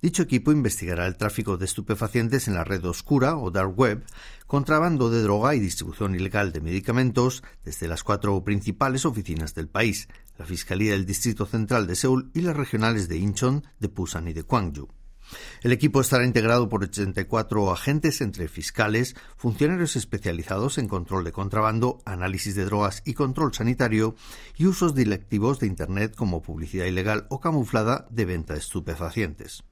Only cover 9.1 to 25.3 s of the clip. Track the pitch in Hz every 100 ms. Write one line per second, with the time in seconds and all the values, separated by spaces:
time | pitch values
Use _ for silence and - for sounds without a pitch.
9.1 | 110 92 80 80 - 80 101 117 101 -
10.1 | - - - 78 90 - 95 107 101 92
11.1 | 95 120 107 101 117 107 123 95 90 131
12.1 | 131 127 - 175 147 135 113 110 113 90
13.1 | 82 98 98 127 139 - - 101 - 90
14.1 | - 85 80 76 123 92 71 67 - -
15.1 | - - - - - 120 123 151 135 127
16.1 | 131 123 117 110 120 117 107 92 101 98
17.1 | 98 95 117 107 107 98 90 - 151 151
18.1 | 143 113 92 82 - 78 - 107 110 127
19.1 | - - - 123 107 147 180 165 131 -
20.1 | 104 101 85 85 98 120 135 113 95 85
21.1 | 95 85 87 98 104 107 110 123 - -
22.1 | 92 92 95 104 101 95 104 101 98 -
23.1 | 117 139 131 151 - 117 123 123 107 110
24.1 | 117 - - - - 170 180 175 139 110
25.1 | 98 -